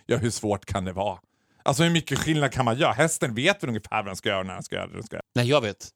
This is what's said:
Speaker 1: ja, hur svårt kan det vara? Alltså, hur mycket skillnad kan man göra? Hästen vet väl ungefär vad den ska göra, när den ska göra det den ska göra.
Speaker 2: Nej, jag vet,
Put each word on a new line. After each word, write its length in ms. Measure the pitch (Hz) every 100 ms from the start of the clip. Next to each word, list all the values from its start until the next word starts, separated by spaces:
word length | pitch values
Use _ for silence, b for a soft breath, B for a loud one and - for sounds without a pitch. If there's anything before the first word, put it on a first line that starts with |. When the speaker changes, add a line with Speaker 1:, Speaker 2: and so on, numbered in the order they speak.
| b
Speaker 1:
ja, 100 | 117
hur 140 | 117
svårt 340 | - 107 98 -
kan 180 | 101
det 80 | 92
vara? 260 | 92 104 92 _ _ _ _
Alltså, 200 | - 135
hur 80 | 170
mycket 280 | 165 - 135
skillnad 340 | 151 156 139
kan 120 | -
man 140 | 120 120
göra? 140 | 151
Hästen 420 | 110 160 - 143
vet 280 | 110 156 202
väl 60 | 139
ungefär 280 | 110 - 110
vad 100 | 98
den 100 | 95
ska 120 | 110
göra, 140 | 98
när 120 | 95
den 80 | 92
ska 140 | - 95
göra 100 | 92
det 60 |
den 80 | 87
ska 140 | - 82
göra. 80 | -
Speaker 2:
Nej, 140 | 123 120
jag 120 | 143
vet, 280 | 107 95 -